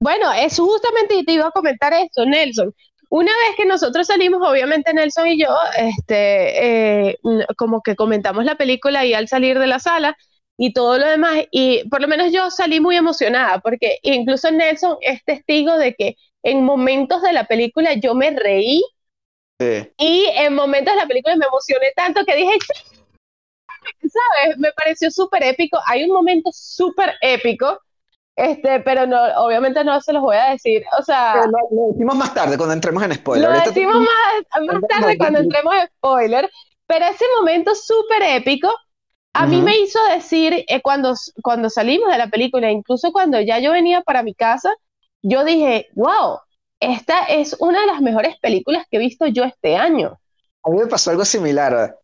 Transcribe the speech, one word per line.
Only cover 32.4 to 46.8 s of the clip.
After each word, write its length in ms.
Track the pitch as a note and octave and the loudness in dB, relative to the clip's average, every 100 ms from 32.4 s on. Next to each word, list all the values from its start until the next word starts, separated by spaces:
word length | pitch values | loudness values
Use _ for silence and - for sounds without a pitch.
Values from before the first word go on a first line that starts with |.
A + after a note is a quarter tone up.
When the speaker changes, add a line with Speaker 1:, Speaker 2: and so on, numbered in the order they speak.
| D3+ C#3+ | -2 0
Speaker 2:
cuando 180 | D#3+ | -2
entremos 280 | D#3+ E3+ F3+ | -2 -2 -2
en 120 | G3+ | -2
spoiler. 340 | C#3 C#3 A#2+ - | -4 -2 2 2
Speaker 1:
Lo 20 | |
Speaker 2:
Ahorita 240 | E4 E4 | 2 2
Speaker 1:
decimos 180 | F#4 F#4+ | 0 2
Speaker 2:
tú 0 | A4+ | 2
Speaker 1:
más, 640 | A4+ A4+ G#4 G#4+ - - D#4 | 2 2 2 0 -2 -4 -2
más 100 | F#4 | -2
Speaker 2:
entramos 120 | - | -2
Speaker 1:
tarde 300 | G#4 G#4+ G4+ | 0 0 2
Speaker 2:
más 0 | |
Speaker 1:
cuando 200 | D#4 D4+ | 2 2
Speaker 2:
tarde. 40 | |
Speaker 1:
entremos 320 | E4+ D4 D#4 | 0 0 0
en 120 | F#4+ F4 | 0 -2
spoiler, 640 | _ C4 B3+ A3 B3 F#4 - - _ - | _ 0 2 2 0 -2 -6 -20 _ -4
pero 180 | E4 F4 | 0 0
ese 180 | - B4 A#4+ | 0 0 2
momento 360 | E4 E4+ F4 | 2 0 0
súper 480 | G#4+ - A4+ A4 A4 | -2 0 0 2 0
épico, 500 | E4+ B3+ C4+ C#4 F4+ A4+ _ _ _ _ _ | 2 0 0 0 0 -2 _ _ _ _ _
a 120 | - E4 | -2 2
mí 140 | F4+ | 4
Speaker 2:
Ujú. 20 | |
Speaker 1:
me 160 | F#4 A4 | 4 2
hizo 200 | G4+ A4+ A4 | 2 0 0
decir, 500 | F4 - E4 D#4+ E4+ - | 0 -2 0 0 0 -2
eh, 120 | B3+ | -2
cuando 300 | C#4 C#4 C4 | 0 0 -2
s-, 200 | A#3+ - - | -4 -10 -8
cuando 280 | B3 A#3 A3 | -4 -2 -2
salimos 400 | A3 A3+ E4 A4 | -2 0 2 2
de 80 | A#3+ | 0
la 100 | A3 | -2
película, 420 | G#3+ B3+ B3+ A3+ | -2 -2 0 0
incluso 420 | G#3+ - B3 E4+ | -2 -2 -2 0
cuando 280 | F#4+ F4+ A#3+ | 0 0 0
ya 180 | G#3 A3+ | 0 0
yo 140 | C#4+ | 2
venía 280 | F4 F4 F4+ | 2 2 0
para 200 | F4 B3+ | 0 -2
mi 120 | A3+ | -2
casa, 400 | - A3+ C4 F#4 A4 _ _ _ _ | -2 0 0 -2 -4 _ _ _ _
yo 220 | G3 C4 | -2 0
dije, 440 | D4+ E4 C#4+ A3+ - | 2 2 2 0 -4
"Wow, 460 | - C4+ G4+ F#3 - - _ _ - | -2 0 0 0 -4 -14 _ _ -6